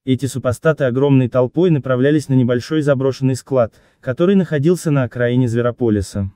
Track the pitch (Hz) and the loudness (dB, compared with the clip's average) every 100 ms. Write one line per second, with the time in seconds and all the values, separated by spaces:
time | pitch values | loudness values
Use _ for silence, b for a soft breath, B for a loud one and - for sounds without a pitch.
0 | 131 127 135 127 127 120 160 151 135 123 | -4 -2 -2 -4 -4 -2 0 0 0 0
1 | 143 135 123 127 123 - 185 147 131 127 | 2 2 2 0 0 0 0 0 -2 0
2 | 135 151 - 131 123 123 - 156 143 131 | 2 0 0 0 2 -2 -2 -2 0 0
3 | 135 127 131 127 - 131 110 _ b b | 0 0 -2 -2 -2 0 0 _ b b
4 | - 123 175 196 170 156 151 180 165 143 | -8 -2 2 2 2 0 0 0 0 -2
5 | 123 123 120 123 123 117 120 117 120 104 | -2 -2 0 2 0 0 -2 0 0 0
6 | 95 101 98 | -2 -6 -8